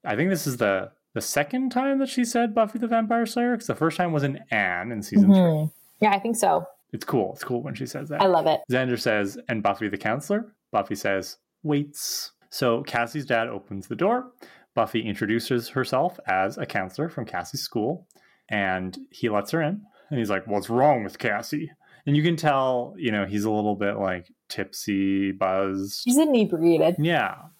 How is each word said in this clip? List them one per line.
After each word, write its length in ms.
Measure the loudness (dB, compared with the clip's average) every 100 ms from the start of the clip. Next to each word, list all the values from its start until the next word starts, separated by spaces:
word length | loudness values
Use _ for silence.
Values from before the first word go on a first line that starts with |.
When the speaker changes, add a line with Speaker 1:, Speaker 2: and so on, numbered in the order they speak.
Speaker 1:
I 120 | -2 0
think 140 | 2
this 160 | 0 -2
is 100 | 0
the, 340 | 2 2 -2 _ _
the 60 | -8
second 500 | -2 -2 0 -2 0
time 280 | 0 0 0
that 80 | 0
she 160 | -2
said 300 | 0 0 0
Buffy 240 | 2 0 0
the 80 | 0
Vampire 380 | 0 2 0 0
Slayer, 300 | 0 0 0
'cause 100 | -2
the 60 | 0
first 200 | 0 2
time 160 | 0
was 120 | 2
in 160 | 0 -2 -2
Anne 400 | 0 0 -2 -4
in 120 | -6
season 260 | 2 6 8
three. 100 | 8
Speaker 2:
Mm-hmm. 640 | 6 2 -2 -8 _ _
Yeah, 60 | 2
I 60 | 2
think 180 | -2 0
so. 300 | 2 2 -2 -18 _
Speaker 1:
It's 120 | -12
cool. 280 | -2 0 0
It's 100 | -6
cool 180 | -6 -4
when 120 | -4
she 120 | -8 -8
says 220 | -8 -6
that. 120 | 2
Speaker 2:
I 40 | 4
love 200 | 6 4
it. 140 | 0 2
Speaker 1:
Xander 280 | 0 2 0
says, 400 | 2 2 0 -4 -6
"And 140 | -4
Buffy 260 | -2 -4 -4
the 100 | -2
Counselor?" 540 | -2 -2 -2 -2 -2 _ _
Buffy 220 | -2 -2 -4
says, 400 | 0 -2 -4 -14 _ _
"Waits." 720 | -2 0 -2 -8 -8 -8 -10 _ _
So 320 | -2 0 0
Cassie's 440 | 0 -2 -2 -6 0
dad 200 | 0 0
opens 380 | -8 -10 -14 -10
the 60 | 0
door. 360 | 2 2 -2 _ -20 -20 _
Buffy 280 | -2 0 0
introduces 680 | -2 -4 0 0 2 -2 0
herself 500 | -4 0 0 0 -4 -2
as 300 | 0 0 -4
a 80 | -6
counselor 420 | -4 -4 -6 -6
from 160 | -6 -6
Cassie's 360 | -8 -8 -10
school, 460 | -6 -2 -2 -4 _ _ _ _ _
and 500 | -2 0 -2 -4 -10 -18
he 180 | -4 0
lets 220 | 0 0
her 80 | -2
in. 200 | 0 -4 -10 _ _
And 80 | -2
he's 120 | 0
like, 160 | -2 0
"What's 240 | -4 0
wrong 340 | 4 4 4
with 140 | -2 -4
Cassie?" 520 | -2 -2 -4 -8 -8 _ _ -8 2
And 100 | 2
you 60 |
can 140 | 4 2
tell, 580 | 2 2 2 0 -4 -4
you 160 | -2
know, 140 | 0 -2
he's 180 | -2
a 60 | 0
little 260 | 0 0 0
bit, 220 | -2 -2
like, 340 | -2 -4 -10 _ _
tipsy, 840 | -8 -8 -8 -2 0 0 0 -2
buzzed. 680 | 0 0 0 -2 -4 -6 -6 0
Speaker 2:
He's 100 | 4
inebriated. 800 | 4 4 2 2 4 6 4 2
Speaker 1:
Yeah. 360 | 2 2 0 -4 -16